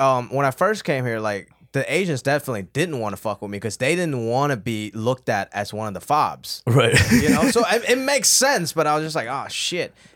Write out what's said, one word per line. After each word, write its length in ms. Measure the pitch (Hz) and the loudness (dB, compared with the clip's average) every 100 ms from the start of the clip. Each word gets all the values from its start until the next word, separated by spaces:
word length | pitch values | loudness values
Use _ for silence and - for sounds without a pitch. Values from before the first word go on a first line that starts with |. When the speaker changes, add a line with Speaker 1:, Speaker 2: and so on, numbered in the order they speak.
Speaker 1:
um, 280 | 135 127 120 | 2 2 0
when 100 | 135 | 0
I 60 | 139 | 0
first 320 | - 190 208 | 2 0 0
came 220 | - 135 123 | -2 -2 -2
here, 140 | 113 | -2
like, 280 | 107 101 - _ - | -2 -4 -8 _ -8
the 140 | 139 120 | -4 -2
Asians 260 | 156 190 131 | 0 0 -2
definitely 420 | 139 147 - 110 87 | 0 -2 -2 -8 -6
didn't 260 | 143 170 131 | -4 -4 -4
wanna 180 | 107 98 | -6 -6
fuck 240 | 110 98 | -6 -6
with 80 | 101 | -8
me 120 | 101 | -8
'cause 160 | 113 - | -8 -4
they 180 | 131 | -2
didn't 320 | 175 170 131 113 | 0 -2 -2 -2
wanna 300 | 123 147 123 | 0 0 -2
be 340 | 104 110 107 | -4 -6 -6
looked 360 | 107 113 131 - | -4 -2 -2 -2
at 200 | 104 95 | -4 -4
as 200 | 101 104 | -6 -6
one 140 | 107 110 | -6 -8
of 80 | |
the 60 | 92 | -8
fobs. 640 | - 151 110 69 - - 123 | -2 0 0 -4 -10 -6 2
Speaker 2:
Right. 320 | 127 117 - | 4 6 4
<laughs> 80 | 107 | 6
Speaker 1:
You 160 | 240 151 | 4 4
know? 200 | - 262 | 4 4
So 100 | - 175 | 4 2
it, 180 | 226 - | 2 2
it 60 | 254 | 0
makes 300 | 269 277 - | 2 2 2
sense, 440 | - 269 247 165 | 4 4 2 0
but 160 | 160 151 | 0 2
I 80 | 151 | 0
was 80 | |
just 100 | 160 | -2
like, 140 | 151 117 | -4 -4
"Oh, 160 | 135 107 | -6 -6
shit. 460 | - - 175 135 - - | -6 -4 -4 -6 -10 -20